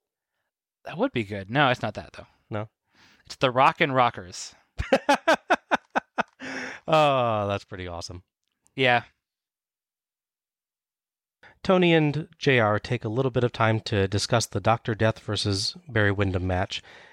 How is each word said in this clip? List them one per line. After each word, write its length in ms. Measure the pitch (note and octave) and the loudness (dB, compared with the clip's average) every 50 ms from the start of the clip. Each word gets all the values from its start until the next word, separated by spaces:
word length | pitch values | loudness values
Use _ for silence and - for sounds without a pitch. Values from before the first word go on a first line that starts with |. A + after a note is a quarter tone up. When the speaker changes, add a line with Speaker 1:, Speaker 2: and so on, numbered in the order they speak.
| _ _ _ _ _ _ _ _ _ _ _ _ _ _ _ _ - | _ _ _ _ _ _ _ _ _ _ _ _ _ _ _ _ -16
Speaker 1:
That 100 | - E3 | -12 -6
would 160 | E3 A#3+ C#4 | -4 -4 -4
be 120 | - B2+ G#2+ | -4 -4 -6
good. 260 | G2 G#2 G2 F#2+ F#2+ | -6 -8 -10 -8 -4
No, 180 | A#2+ D3 D3 B2+ | 0 2 2 2
it's 140 | B2+ - | 2 0
not 100 | - A2 | -4 -8
that, 220 | - G2+ - - - | -8 -10 -14 -16 -18
though. 120 | - - _ _ _ _ - | -20 -20 _ _ _ _ -10
Speaker 2:
No? 220 | A2 G#2 G#2+ - _ _ _ _ _ _ _ _ _ _ _ | -8 -8 -8 -10 _ _ _ _ _ _ _ _ _ _ _
Speaker 1:
It's 100 | - - | -14 -6
the 140 | - - C3 | -2 -2 0
Rock 320 | A#2 B2+ C3+ D#3+ D#3+ - | 2 4 2 2 4 2
and 120 | F3 C#3+ C3 | -2 0 2
Rockers. 600 | C3 B2 A#2+ - - F#2 F2+ - - - - - _ _ _ _ - - - | 2 2 2 0 -4 -16 -16 -14 -16 -16 -16 -18 _ _ _ _ -8 -2 0
Speaker 2:
<laughs> 40 | C4+ - - - C#4 - - E4+ D4+ - _ - - - _ - - - _ _ - - - _ - - - _ _ - C4 C4 C4 - - - - - - - | 0 0 2 0 0 0 2 0 0 0 _ -2 -2 -2 _ -4 -4 -4 _ _ -8 -8 -8 _ -8 -8 -8 _ _ -18 -14 -12 -12 -12 -12 -12 -14 -10 -2 0
Oh, 580 | D#3+ D#3 D3+ C#3+ C3+ C3 A#2+ A#2 A2 G#2+ G2+ | 2 4 4 4 4 2 0 0 0 0 0
that's 180 | G2+ G2+ G2 - | -2 -2 -4 -6
pretty 220 | - G#2+ F#2 F2+ | -10 -14 -12 -12
awesome. 380 | F2+ E2+ E2+ - - F2+ F#2 _ _ _ _ _ _ _ _ _ _ - | -10 -10 -12 -12 -12 -14 -16 _ _ _ _ _ _ _ _ _ _ -4
Speaker 1:
Yeah. 280 | C#3 C3 B2 A#2+ A#2+ - - _ _ _ _ _ _ _ _ _ _ _ _ _ _ _ _ _ _ _ _ _ _ _ _ _ _ _ _ _ _ _ _ _ _ _ _ _ _ _ _ _ _ _ _ _ _ _ - _ _ | 0 2 4 2 2 0 -4 _ _ _ _ _ _ _ _ _ _ _ _ _ _ _ _ _ _ _ _ _ _ _ _ _ _ _ _ _ _ _ _ _ _ _ _ _ _ _ _ _ _ _ _ _ _ _ -20 _ _
Speaker 2:
Tony 320 | - - F#3+ F#3 F3+ E3+ E3 | 0 2 4 4 6 6 4
and 340 | D#3+ D3+ D3 C3+ D3+ E3 - _ - | 4 4 2 0 -2 -8 -10 _ -2
J 200 | - C#3+ C3 B2 | 2 2 4 4
R 200 | A2 G#2 G#2+ G#2 | 4 4 2 0
take 240 | - - B2 A#2 - | -2 -4 -6 -4 -4
a 40 | A2 | -4
little 220 | G#2+ B2+ C3+ C3 | -2 0 -2 0
bit 140 | A#2 B2+ A#2+ | 0 0 0
of 80 | A#2+ | 0
time 280 | - - A2+ A2 A2 A2 | 0 0 2 2 2 0
to 260 | - - A2+ G2+ G2 F#2+ | -2 -2 0 0 0 2
discuss 380 | - G2+ - - B2 A2+ - | 0 -2 0 0 0 0 -2
the 140 | - - G#2+ | -2 -6 -2
Doctor 340 | F2+ A2 A2+ - - - A2+ | 0 0 0 0 0 -6 -2
Death 260 | G2 A2 A2 - - | 0 0 0 0 -2
versus 560 | - - G#2 G2 - G#2 G2 F#2+ G#2+ - - F3+ - - | -6 -6 -6 -4 -2 -2 -2 -2 -2 -6 -6 -8 -12 -4
Barry 220 | A2+ A2 G#2 G2+ | 0 2 2 2
Windham 360 | G2 G2 G2+ F#2+ F#2 F#2 F2+ | 2 0 0 0 0 -2 -2
match. 360 | F#2 F2+ F2+ G2 - - - - - - - - - | -2 -2 -2 -2 -4 -6 -12 -12 -14 -20 -20 -20 -20